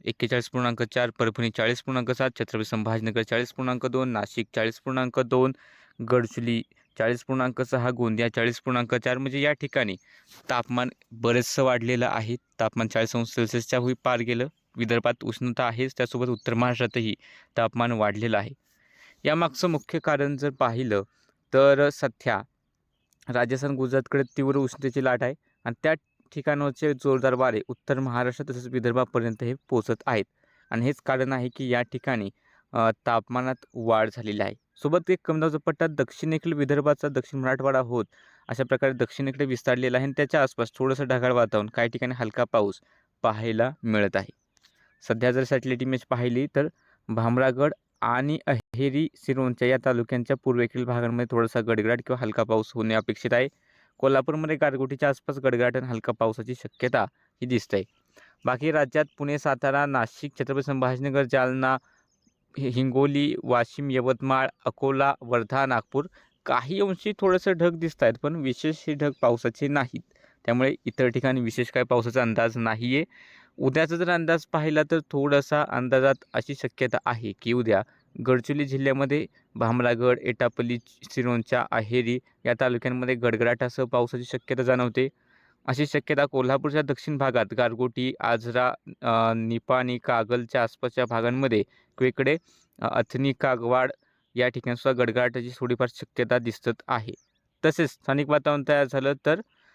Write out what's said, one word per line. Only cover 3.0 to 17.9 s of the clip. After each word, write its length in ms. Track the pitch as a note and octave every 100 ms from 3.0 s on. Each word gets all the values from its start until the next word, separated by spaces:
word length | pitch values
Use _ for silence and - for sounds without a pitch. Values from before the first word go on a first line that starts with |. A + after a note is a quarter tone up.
| A2 A2+
चाळीस 300 | A2 A#2 B2
पूर्णांक 340 | - B2+ B2+ B2+
दोन, 220 | B2+ B2+
नाशिक 380 | A2+ G2+ - A2
चाळीस 260 | - A2+ -
पूर्णांक 400 | - C3 B2+ C3
दोन, 320 | B2 B2+ C3 C3+ _ - _ - A#2
गडचिरोली 500 | B2 A#2 - A#2 A#2 - _ _ -
चाळीस 260 | A2+ A#2+
पूर्णांक 380 | - C3 B2+ A#2+
सहा, 280 | B2+ C3 B2
गोंदिया 380 | A#2+ A#2 A2 A#2
चाळीस 320 | A#2 A#2 A#2+
पूर्णांक 340 | - B2 A#2
चार. 240 | B2 B2+ B2+
म्हणजे 220 | C3+ C#3
या 120 | C#3+
ठिकाणी 440 | D3 C#3+ C#3+ A2+ F#2 _ - _ - -
तापमान 380 | B2+ A#2 B2 B2 - _
बरंचसं 520 | A2+ A2+ A#2+ A#2+ -
वाढलेलं 420 | C3 B2 A#2 B2 A#2+
आहे. 300 | A2+ A2 B2 _ -
तापमान 280 | A2 - A2+
चाळीस 280 | A2+ A2+ A#2+
अंश 120 | A2+
सेल्सिअसच्या 500 | - A2+ A#2+ A#2 B2+
होई 160 | B2 B2+
पार 160 | B2+ A#2+
गेलं. 260 | A#2 A#2 C3+ - _ -
विदर्भात 480 | A2+ A#2 A#2+ A#2+
उष्णता 400 | - A2+ B2 A#2+
आहेच, 280 | B2 A#2 C3 -
त्यासोबत 300 | B2 B2 B2
उत्तर 280 | A2+ -
महाराष्ट्रातही 600 | A#2 B2 A#2+ A#2+ B2 A2 - - - _ -
तापमान 360 | A2+ A#2 A#2+